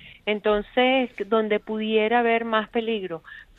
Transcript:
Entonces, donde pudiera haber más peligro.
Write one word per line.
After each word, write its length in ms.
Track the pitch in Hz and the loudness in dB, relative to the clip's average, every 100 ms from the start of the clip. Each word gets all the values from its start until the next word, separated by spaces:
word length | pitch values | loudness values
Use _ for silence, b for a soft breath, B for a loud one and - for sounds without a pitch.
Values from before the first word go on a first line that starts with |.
| B B - | B B -4
Entonces, 840 | 208 214 208 208 - 254 262 240 - 196 | -2 0 0 0 2 2 2 0 -4 -2
donde 320 | 220 220 208 | 0 2 -2
pudiera 600 | 208 214 214 220 214 240 | -2 -4 0 2 2 2
haber 260 | 233 226 233 | 2 0 0
más 240 | 220 208 | -2 -2
peligro. 540 | 240 220 220 185 165 B B B | -4 -4 -4 -6 -10 B B B